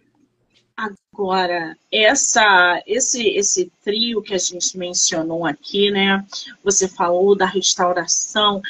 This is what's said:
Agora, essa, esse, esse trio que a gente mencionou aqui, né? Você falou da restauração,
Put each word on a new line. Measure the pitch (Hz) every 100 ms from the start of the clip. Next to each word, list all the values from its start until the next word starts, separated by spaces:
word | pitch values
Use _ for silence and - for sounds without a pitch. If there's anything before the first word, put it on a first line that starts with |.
| _ _ _ _ _ _ _ -
Agora, | 196 196 _ - 196 190 180 175 160 - _
essa, | 214 214 190 - 240 214 190 180 175 -
esse, | 226 254 247 220
esse | - 202 185 180 _
trio | - 214 233 226
que | 202
a | 190
gente | - 180 - 185
mencionou | 180 180 - 175 160 165 165
aqui, | - - 202 202
né? | 202 196 196 196 - - -
Você | 196 196 190
falou | - 175 175 196
da | 202 190
restauração, | 190 185 - 180 180 165 - - 214 208 196 -